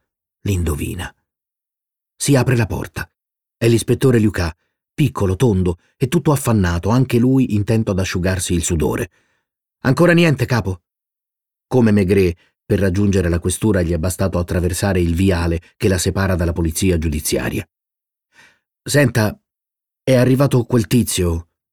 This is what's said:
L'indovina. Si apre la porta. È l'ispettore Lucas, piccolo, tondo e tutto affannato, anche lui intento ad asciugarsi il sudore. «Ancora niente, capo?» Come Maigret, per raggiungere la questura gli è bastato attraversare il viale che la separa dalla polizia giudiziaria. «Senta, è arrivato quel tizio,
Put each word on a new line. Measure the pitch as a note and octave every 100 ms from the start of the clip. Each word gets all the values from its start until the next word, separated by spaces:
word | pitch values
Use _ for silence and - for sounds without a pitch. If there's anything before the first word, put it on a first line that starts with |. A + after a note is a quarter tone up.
| _ _ _ _
L'indovina. | G2+ F#2+ E2 C#2+ - G2 E2 - _ _ _ _ _ _ _ _ _ _
Si | - C3+
apre | B2 B2
la | G#2+
porta. | - - - - _ _ _ _ _
È | A#2
l'ispettore | A2+ - B2 C3+ A#2
Lucas, | G#2+ F#2+ E2 - _ _ _
piccolo, | - D3 - G2 F#2+
tondo | B2+ F#2+ F2+ E2+ _ _
e | C3+
tutto | E3+ D#3
affannato, | C#3 - A2 F2 E2+ F#2+
anche | B2 C3 A#2+
lui | B2+ C3+ A#2+ G#2+
intento | G2+ A2+ A2
ad | F#2+
asciugarsi | F2+ F#2 F2+ F#2 -
il | F2
sudore. | - E2 F#2 - - _ _ _ _ _ _ _ -
«Ancora | C3+ F3
niente, | E3+ E3+ C3 A#2+
capo?» | A#2+ F#2+ F2 _ _ _ _ _ _ _ _ _
Come | B2+ A2+
Maigret, | G#2 F#2 G2 F2+ E2+ _ _ -
per | G2+
raggiungere | G2 F2+ G2+ F#2+ E2+
la | E2+
questura | F#2+ - A2 G2
gli | E2
è | E2+
bastato | F2+ - F#2+ F2
attraversare | F2 F2 F2+ F2+ G2+ F#2
il | E2+
viale | E2+ F#2+ F2 E2+ E2+ - _
che | G#2+
la | F#2
separa | F#2+ F#2 F#2+ F2
dalla | E2+
polizia | E2+ E2 - F#2+ E2+
giudiziaria. | D#2 D2 - C2+ B1 - - _ _ _ _ _ _ _ _ _ _ _
«Senta, | - C3+ C3+ A#2 G#2+ - _ _ _ _ _ _
è | - B2
arrivato | B2 C3 C#3 C3
quel | A#2 B2 G#2+
tizio, | B2+ G2+ - F2 E2+ - _ _